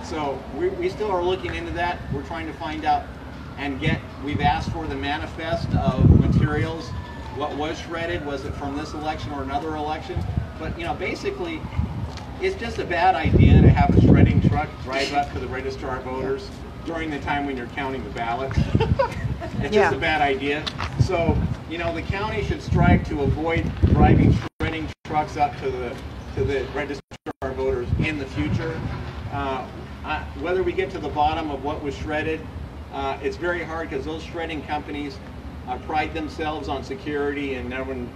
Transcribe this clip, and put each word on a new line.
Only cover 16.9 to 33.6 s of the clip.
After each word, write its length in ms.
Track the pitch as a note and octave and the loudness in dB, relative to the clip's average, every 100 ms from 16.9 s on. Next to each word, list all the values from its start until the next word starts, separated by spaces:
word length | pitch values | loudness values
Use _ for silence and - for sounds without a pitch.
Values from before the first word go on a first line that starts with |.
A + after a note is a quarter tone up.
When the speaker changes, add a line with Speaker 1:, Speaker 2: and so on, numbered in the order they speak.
| E3 D#3+ | -4 -4
Speaker 1:
the 80 | C#3+ | -4
time 260 | - D3 C#3+ | -2 -2 -2
when 100 | B2+ | -4
you're 100 | A#2+ | -6
counting 340 | B2+ B2+ C3 | -6 -4 -4
the 60 | - | -6
ballots. 480 | A#2+ A#2 A#2+ - - - - | -6 -4 -2 0 2 4 4
<laughs> 360 | A4 - A#4+ - - - - - | 4 4 2 0 -4 -4 -6 -4
It's 140 | - | 2
just 180 | G#3+ F3+ | 4 4
Speaker 2:
Yeah. 20 | |
Speaker 1:
a 40 | C#3 | 4
bad 200 | E3 D#3 | 2 2
idea. 420 | C#3+ C3+ C#3 D3 D3 C3+ - - | 2 2 0 -2 -4 -4 -4 2
So, 340 | - F3+ E3 - - - - | 2 4 2 2 0 -4 -8
you 80 | E3 | -4
know, 160 | E3+ | -4
the 80 | E3 | -4
county 400 | - G3 G#3+ G#3+ | -4 -2 -2 -2
should 180 | - - | -2 -4
strive 440 | - - F3+ - - | 0 4 6 6 4
to 140 | D#3 | 0
avoid 480 | C3+ B2+ E3 E3 - - - | 0 0 0 0 0 2 4
driving 480 | - - - - - - _ | 8 8 8 8 6 0 _
shredding 280 | - D#3+ D3+ - | -4 -2 -8 -10
trucks 320 | - D3+ D3+ D#3 | -4 -2 -2 0
up 200 | C#3+ D3 | 0 0
to 100 | C#3 | -4
the, 240 | B2+ B2 - - - - - | -4 -6 -8 -12 -12 -8 -2
to 80 | |
the 200 | C3+ C#3 A#2+ | 0 0 -2
registrar 580 | C#3 D3 C#3 _ - - - | -4 -6 -8 _ -14 -12 -8
of 120 | C3+ B2+ | -6 -2
voters 320 | C3 B2+ A#2+ - | 0 0 0 0
in 140 | D#3 D3+ | 0 -2
the 80 | C3+ | -6
future. 520 | D3 D3 - D#3+ D#3+ - - - - - | -4 -2 0 -2 -4 -6 -6 -8 -10 -8
Uh, 340 | C#3+ C3+ C3 - - - - | -6 -4 -4 -8 -12 -12 -12
I, 140 | C#3 D#3 - C#3+ | -6 -6 -6 -6
whether 220 | D#3 F#3 | -2 0
we 100 | F3 | 0
get 180 | F3 F#3+ | 0 -4
to 60 | D#3+ | -4
the 100 | D3 | -4
bottom 420 | D3+ D3+ D#3+ D#3 | 2 2 2 -2
of 140 | C#3 | -4
what 180 | C#3 D3+ | -4 -4
was 140 | D3 C3+ | -4 -4
shredded, 440 | D3+ D3+ D#3 D#3 B2+ - - - - | -4 -2 -2 -4 -6 -10 -10 -12 -10
uh, 260 | C3+ C#3 C3+ | -4 -4 -2
it's 140 | C#3 C3 | -4 -2
very 260 | F3 F3 | -2 -2